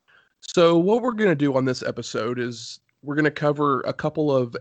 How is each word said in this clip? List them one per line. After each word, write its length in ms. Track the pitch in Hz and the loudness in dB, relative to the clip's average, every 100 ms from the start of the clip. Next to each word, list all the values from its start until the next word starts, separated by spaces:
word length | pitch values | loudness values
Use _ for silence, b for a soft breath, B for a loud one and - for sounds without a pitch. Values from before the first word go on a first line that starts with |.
| _ b b _ | _ b b _
So 380 | - - 170 170 | -6 2 4 4
what 240 | 175 233 | 4 2
we're 100 | 247 | 0
gonna 240 | 220 214 147 | 0 2 2
do 220 | 143 131 | 2 2
on 80 | 131 | 0
this 180 | 127 | -2
episode 560 | - 120 120 120 110 123 | -4 -8 -8 -6 -4 -4
is 400 | 120 113 117 - _ _ | -6 -8 -14 -18 _ _
we're 120 | 131 143 | -6 0
gonna 140 | 151 | 0
cover 520 | 151 151 147 147 131 | 0 0 0 0 0
a 100 | - | -2
couple 420 | 131 156 151 151 | -4 -4 -2 0
of 220 | 135 123 117 | 0 0 -6